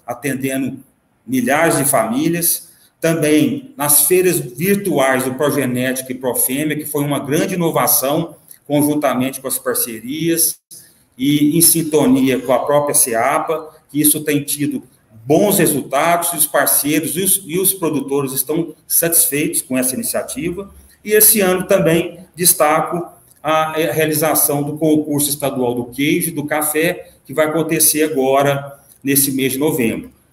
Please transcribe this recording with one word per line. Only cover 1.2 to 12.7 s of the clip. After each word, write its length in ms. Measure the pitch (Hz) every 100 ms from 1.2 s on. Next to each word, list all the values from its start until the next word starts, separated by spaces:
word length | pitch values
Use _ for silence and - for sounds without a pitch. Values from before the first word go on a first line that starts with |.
| -
milhares 520 | 131 117 147 165 147
de 80 | 135
famílias. 840 | 123 110 123 165 170 165 - - _ _ _
Também 720 | 165 165 151 151 127 - -
nas 280 | - 143 -
feiras 360 | - 180 180 151
virtuais 840 | 139 - 185 202 190 143 135 127
do 80 | 127
Progenética 800 | 127 147 143 127 123 131 127 -
e 20 |
Profêmea, 640 | 127 131 117 - 135 156 147
que 80 |
foi 180 | 147 147
uma 180 | 143 135
grande 340 | - 156 190
inovação, 840 | 180 165 143 120 - 127 160 165 - - - -
conjuntamente 720 | 147 147 151 143 123 131 131
com 80 | 131
as 100 | -
parcerias 1000 | 127 117 120 110 120 156 165 165 - - _ - - _ _ -
e 400 | 139 147 147 165
em 40 |
sintonia 760 | 165 165 - 151 131 131 131 127
com 140 | 135
a 140 | 123
própria 280 | -